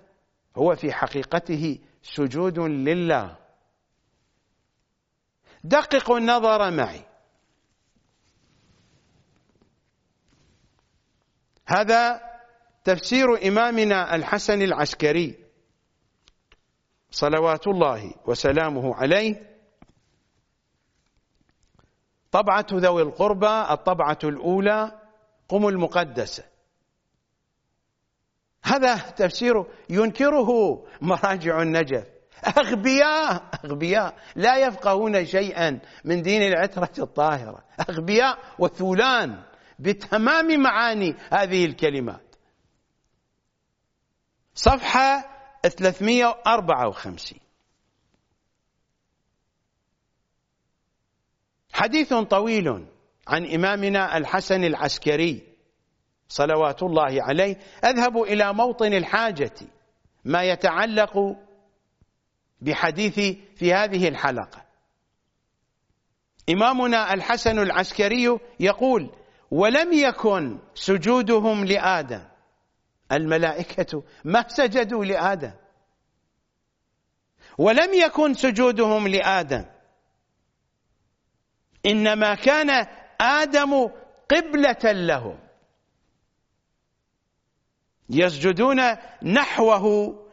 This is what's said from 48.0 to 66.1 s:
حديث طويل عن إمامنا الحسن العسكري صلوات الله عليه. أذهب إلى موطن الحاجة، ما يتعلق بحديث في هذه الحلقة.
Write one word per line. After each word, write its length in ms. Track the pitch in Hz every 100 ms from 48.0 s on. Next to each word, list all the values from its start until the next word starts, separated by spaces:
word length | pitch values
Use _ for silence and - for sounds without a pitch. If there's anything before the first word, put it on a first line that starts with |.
| _ _ _ _ _ _ _ _ _ _ _ _ _ _ _ _ _ _ _ _ _ _ _ _ _ _ _ _ _ _ _ _ _ _ _ _ _
حديث 400 | - 220 294 302
طويل 720 | 240 214 196 214 220 165 104 80 _ _ _ -
عن 180 | 151 175
إمامنا 720 | 160 185 202 202 196 190 165
الحسن 460 | 143 190 - 190
العسكري 920 | 175 151 147 - - 147 170 123 - _ _ _ _ _ _ _ _
صلوات 560 | - 147 156 151 139
الله 400 | 185 160 147 135
عليه. 360 | 123 147 196 196 - -
أذهب 340 | 233 254 247 233
إلى 320 | 214 208 202
موطن 400 | 202 247 233 214
الحاجة، 600 | 202 165 208 226 165 131 - - _ _ _ _ _ 117
ما 180 | 170
يتعلق 920 | 185 175 185 165 220 214 208 196 196 202 - _ _ _ _ _ _ _ _ _ _ _
بحديث 760 | 131 151 170 156 208 202 202 190 - -
في 180 | 175
هذه 340 | 180 214 190 180
الحلقة. 580 | 135 139 123 98 - - _ _ _ _ _ _ _ _ _ _ _ _ _ _